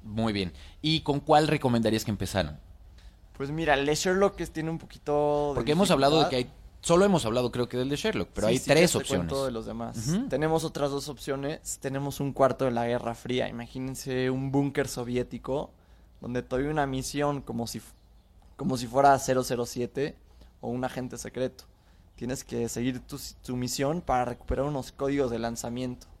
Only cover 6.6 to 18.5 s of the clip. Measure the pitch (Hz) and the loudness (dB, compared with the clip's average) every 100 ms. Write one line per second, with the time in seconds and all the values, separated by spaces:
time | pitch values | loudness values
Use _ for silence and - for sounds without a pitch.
6.6 | - - - 175 202 170 110 120 123 123 | -20 -10 4 6 6 4 4 2 0 0
7.6 | 120 123 131 143 220 143 85 - 107 127 | -2 -2 -2 -2 -2 -2 -4 0 2 2
8.6 | - 147 180 110 - 90 85 139 135 113 | 4 6 6 4 0 -2 0 -2 -2 -4
9.6 | 110 113 117 113 117 185 269 139 156 160 | -8 -8 -8 -6 -2 -2 0 0 2 2
10.6 | 156 160 143 139 139 131 - 139 139 156 | -2 -4 -2 -2 -8 -10 -6 -4 -4 -6
11.6 | - - 139 135 143 - 139 127 135 123 | -10 -8 -6 -4 -4 -4 -4 4 2 4
12.6 | 135 117 117 120 117 117 117 127 104 117 | 0 0 0 -2 -4 -8 -4 -2 -2 -6
13.6 | 120 135 131 127 139 127 127 131 135 139 | -12 -8 -8 -8 -4 -2 0 0 0 0
14.6 | 143 139 131 - 120 123 120 117 - 135 | 2 0 -2 -4 -4 -4 -4 -8 -6 -6
15.6 | - _ _ - - - - 123 120 127 | -6 _ _ -20 -20 -14 -6 -6 -2 -2
16.6 | 143 156 139 131 131 143 147 143 - 117 | 0 0 0 -2 -4 -2 -2 -2 -6 -6
17.6 | 117 110 - - _ - _ - - | -6 -8 -14 -20 _ -20 _ -20 -20